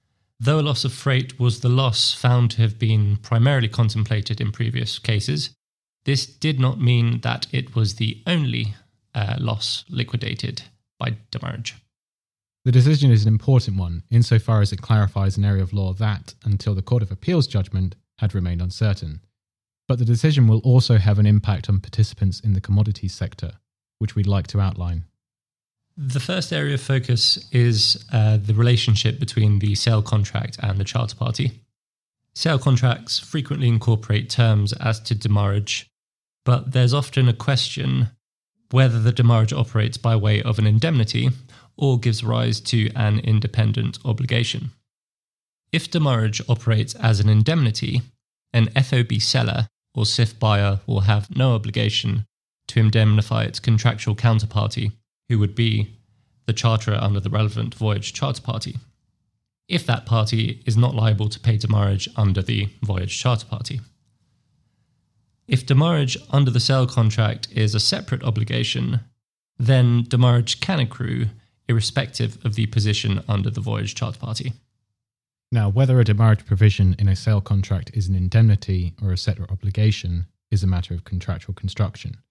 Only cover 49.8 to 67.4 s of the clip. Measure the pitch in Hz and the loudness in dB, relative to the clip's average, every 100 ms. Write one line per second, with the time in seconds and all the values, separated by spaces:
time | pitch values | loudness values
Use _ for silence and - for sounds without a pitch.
49.8 | _ - 107 - 110 - 107 101 101 98 | _ -4 -2 0 -2 0 0 2 2 0
50.8 | - 110 98 104 101 127 131 117 110 107 | -2 0 2 2 0 0 2 2 -2 -2
51.8 | 107 - 113 110 107 _ _ _ - 120 | -2 -2 -2 -4 -6 _ _ _ -4 2
52.8 | 110 113 107 104 104 110 110 - - 110 | 4 4 4 4 0 -2 -4 -4 0 2
53.8 | 120 107 - 107 123 110 107 107 104 117 | 2 -2 -4 0 2 2 0 -2 -4 -4
54.8 | 107 - _ _ - 117 101 104 117 107 | -6 -8 _ _ -4 0 0 0 -2 -2
55.8 | 104 - _ _ _ _ - 107 117 110 | -4 -10 _ _ _ _ -6 -2 0 0
56.8 | - 104 101 101 98 104 107 113 117 - | -2 -2 -2 -2 -2 -2 -2 -2 -8 -4
57.8 | 110 104 104 - 139 123 - 110 - - | -4 -4 -6 -6 -6 -6 -8 -10 -10 -12
58.8 | - _ _ _ _ _ _ _ - 175 | -16 _ _ _ _ _ _ _ -6 -4
59.8 | - 113 - 117 110 113 113 - - 110 | -2 -4 0 0 0 -2 -2 -4 -2 2
60.8 | 123 120 110 101 107 - - 107 113 107 | 2 2 0 0 -2 -4 -2 0 0 0
61.8 | 101 98 - - 104 95 95 110 101 - | 0 -2 -4 -2 0 0 -2 -4 -6 -6
62.8 | 104 95 95 - 127 113 - 110 113 127 | -6 -4 -6 -4 -2 -4 -4 -12 -10 -12
63.8 | - _ _ _ _ _ _ _ _ _ | -14 _ _ _ _ _ _ _ _ _
64.8 | _ _ _ _ _ _ - 127 - 135 | _ _ _ _ _ _ -4 -4 2 2
65.8 | 165 160 135 - - 139 135 120 - 131 | 2 2 -2 -6 -2 0 2 0 0 0
66.8 | 127 - 110 107 107 110 | 0 0 0 2 0 -2